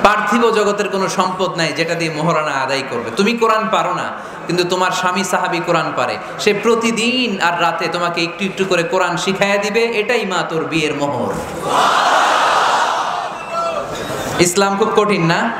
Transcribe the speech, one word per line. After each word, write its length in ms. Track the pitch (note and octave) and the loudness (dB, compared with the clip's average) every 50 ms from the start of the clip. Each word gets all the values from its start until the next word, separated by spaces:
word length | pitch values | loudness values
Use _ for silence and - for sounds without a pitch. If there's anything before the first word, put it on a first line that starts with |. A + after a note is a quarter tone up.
| - | 4
পার্থিব 480 | G3 G#3 G#3 G#3 - A#3+ A#3+ A#3+ A#3 | 4 4 4 2 0 2 4 4 4
জগতের 380 | G3+ G3+ F3+ G3 G3+ G3+ G#3 F#3 | 4 4 2 2 2 0 -2 -2
কোনো 200 | F3+ G3 F#3+ F3 | 0 0 -2 -2
সম্পদ 480 | - - F#3 F#3 - - F#3+ F3 - E3+ | 0 0 0 0 0 -2 -2 -2 0 -2
নাই 160 | E3 D#3 C#3+ | -2 -2 0
যেটা 200 | C3+ E3 E3 E3+ | -2 -2 -2 0
দিয়ে 180 | E3 E3 D#3+ D#3 | -2 -2 -4 -2
মোহরানা 360 | D3+ D#3 E3 E3 D#3 D3+ D3+ | -2 0 0 0 0 0 0
আদায় 320 | C#3+ C#3 C3 B2+ C#3 C#3 B2+ - | -2 -2 -2 0 -2 -2 -2 -4
করবে। 220 | B2+ A#2+ A#2 A2+ - | -4 -4 -4 -6 -2
তুমি 180 | - G3+ A3 A#3 | 0 0 2 2
কোরআন 340 | A#3 A3+ A3 G#3+ A3 G#3+ G3 | 2 2 4 4 2 2 2
পারো 220 | G3 F3 E3 F3+ F3+ | 0 0 0 0 -2
না, 180 | D#3+ B2+ G#2+ G#2 - - - - - - - | -2 -4 -6 -6 -8 -12 -12 -12 -12 -6 -2
কিন্তু 160 | E3+ F3 F3+ | 0 0 0
তোমার 280 | F3 F#3 F3+ F#3 F3+ | 0 2 2 2 0
স্বামী 320 | F3+ - - F#3 F3+ F#3+ F#3+ | 0 0 0 0 0 0 -2
সাহাবী 360 | F#3+ - F#3 F#3 F3 F3 E3+ E3+ | 0 0 0 0 0 -2 -2 -2
কোরআন 280 | E3+ E3+ D#3+ D#3 D3+ C#3+ | 0 0 0 0 0 -2
পারে। 220 | C3+ B2+ A#2 G#2+ G#2 - - - - | -2 -2 -2 -2 -6 -6 -10 -8 -2
সে 140 | - G#3+ G#3 | 0 0 0
প্রতিদিন 880 | G3+ G3+ A3+ A#3 A#3 A3+ A3+ G#3+ - A3+ A#3 B3 B3+ B3+ A3+ G3+ F#3 | 2 2 2 2 2 2 0 0 2 0 0 0 0 0 0 0 0
আর 200 | - E3+ E3+ E3 | 0 0 2 2
রাতে 260 | E3+ E3+ E3 - F#3 D#3+ | 2 0 0 0 -4 -4
তোমাকে 360 | D#3+ F3 F3 F3 E3+ E3+ E3+ | -2 -2 -2 -2 0 -2 -2
একটু 220 | E3+ E3+ - G3+ | -4 -2 -4 -4
একটু 200 | F#3+ F3+ - F#3+ | -4 -2 -2 0
করে 180 | F#3 F3+ E3+ E3 | 0 2 0 0
কোরআন 340 | E3 F#3 F#3 F3+ F3 E3+ E3 | 0 0 0 0 0 0 -2
শিখাইয়া 400 | - G3 F#3+ F#3+ G3+ G3 G3+ G#3 | -2 -2 0 2 2 2 2 2
দিবে, 260 | G3+ G#3 G3+ A3+ A3+ | 0 0 0 2 0
এটাই 420 | A#3 A#3 G3+ G#3 G3+ B3 A3+ G#3 | 2 0 0 0 0 0 0 0
মা 180 | G3 F#3 F3 D#3+ E3 | 0 -2 -2 -2 -2
তোর 140 | E3+ D#3+ D3 | -2 -4 -4
বিয়ের 320 | C3+ D3 D#3+ D3+ D3 D3 | 0 0 0 0 0 0
মোহর।" 380 | C#3+ C#3+ C#3+ C3+ A#2+ A2+ G2+ - - - - - D#3+ - - - - - - - - - - - - - - - - - - - - - - - - - - - - - - - - - - - - - - E5+ E5+ E5+ E5+ E5 D5+ C#5 - - - - - - - - - - - | 0 -2 -2 -2 -2 -2 -2 -4 -4 -6 -8 -8 -6 -4 -2 2 2 4 4 4 2 2 2 4 4 4 2 2 2 2 2 2 2 2 2 2 2 0 0 -2 -2 -2 -2 -4 -4 -6 -6 -8 -10 -10 -6 -4 -4 -4 -2 -2 -4 -6 -6 -6 -8 -6 -6 -6 -6 -6 -4 2 2
ইসলাম 380 | E3+ F3 - G3 G3 G3 G3 G3 | 2 2 4 2 2 2 2 0
খুব 140 | A3 G#3 - | 0 2 2
কঠিন 300 | G#3+ G#3 G3+ G3+ F3 E3 | 2 2 2 2 2 2
না? 260 | E3 E3+ F#3+ A#3 A#3 A#3 - | 2 2 0 0 -2 -4 -4